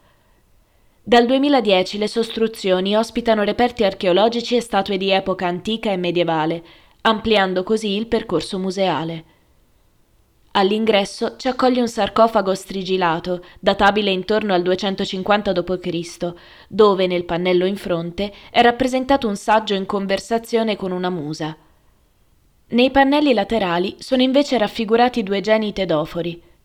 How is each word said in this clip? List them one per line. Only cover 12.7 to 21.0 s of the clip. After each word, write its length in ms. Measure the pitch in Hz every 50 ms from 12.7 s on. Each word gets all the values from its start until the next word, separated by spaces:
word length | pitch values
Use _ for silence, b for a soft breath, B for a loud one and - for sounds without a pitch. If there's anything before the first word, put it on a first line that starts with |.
| 190 196 185 180 190 185 180 170 160 175 175 185 180 180 B B B B
databile 520 | - 208 202 - 214 196 202 214 208 196
intorno 420 | 190 185 190 - 214 214 208 208 185
al 80 | 175
duecentocinquanta 920 | 175 180 185 185 - 196 190 190 202 - - 190 185 208 202 214 208 208
dopo 280 | 185 175 175 185 185 180
Cristo, 580 | - 180 160 170 165 165 - - 175 175 170 B B B B B B
dove 400 | B - 196 220 208 196 180 185
nel 180 | 180 180 175 175
pannello 400 | - 170 170 180 185 180 175 180
in 100 | 190 202
fronte 560 | 196 - 196 175 165 165 175 170 - 202 208 B B B B
è 100 | - 214
rappresentato 680 | 220 240 240 240 262 254 254 262 262 262 277 277 247
un 80 | 214 202
saggio 380 | 196 - - 214 220 214 214 202
in 140 | 190 190
conversazione 880 | 190 - 196 196 190 196 196 - - 233 226 226 - 233 220 220 220 202
con 160 | 175 196 185
una 180 | 180 180